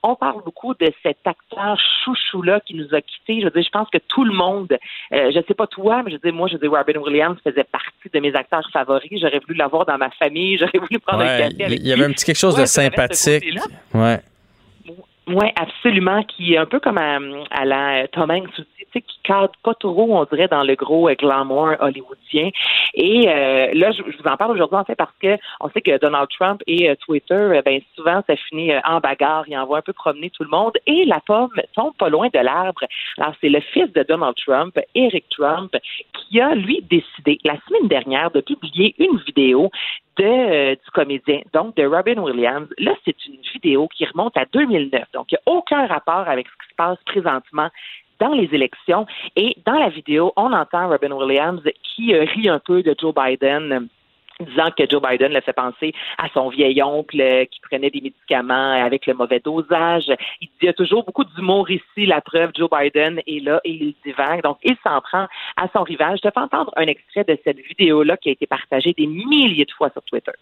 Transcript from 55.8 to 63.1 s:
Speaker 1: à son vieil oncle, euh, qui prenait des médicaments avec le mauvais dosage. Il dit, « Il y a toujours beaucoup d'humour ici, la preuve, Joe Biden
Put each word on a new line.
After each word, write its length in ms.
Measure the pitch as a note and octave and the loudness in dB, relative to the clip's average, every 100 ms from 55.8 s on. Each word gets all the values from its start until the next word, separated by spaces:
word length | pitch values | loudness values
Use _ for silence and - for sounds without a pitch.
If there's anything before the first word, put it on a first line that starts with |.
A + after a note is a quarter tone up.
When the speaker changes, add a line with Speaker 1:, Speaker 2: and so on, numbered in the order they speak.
| D#3 - - - | -8 -6 -12 -8
Speaker 1:
à 80 | D#3+ | -4
son 160 | C#3+ C3 | -2 -2
vieil 340 | C3 C#3 C3 | 2 2 4
oncle, 380 | E3+ D3+ D3+ D3 | 0 -2 -4 0
euh, 240 | C3 B2+ | 4 4
qui 160 | B2+ - | 0 -6
prenait 300 | - C3+ C#3 | -8 -4 -4
des 100 | C#3 | -4
médicaments 720 | C3+ _ - C3 B2 B2+ C3+ C3 | -10 _ -4 -2 0 0 2 0
avec 220 | B2 C3+ - | 0 0 -2
le 80 | |
mauvais 260 | B2+ A#2+ B2 | -2 0 0
dosage. 640 | D3+ D#3+ D3+ E3 E3+ E3+ D3 B2+ - - | 0 -4 0 0 2 0 0 -2 -4 -14
Il 60 | E3+ | -20
dit, « 60 | _ | _
Il 40 | F3+ | 0
y 20 | |
a 40 | |
toujours 320 | E3+ F3 G#3+ | 2 2 2
beaucoup 200 | A3 - | 0 -4
d'humour 440 | C4+ E3+ F#3 G3 F#3 | -4 -2 2 2 2
ici, 360 | F#3+ _ - G3+ | -2 _ -2 2
la 140 | D#3 | 2
preuve, 300 | - E3 E3+ - | 2 0 0 0
Joe 120 | E3 | 0
Biden 500 | D3+ C#3+ D3 D#3 | 2 2 2 0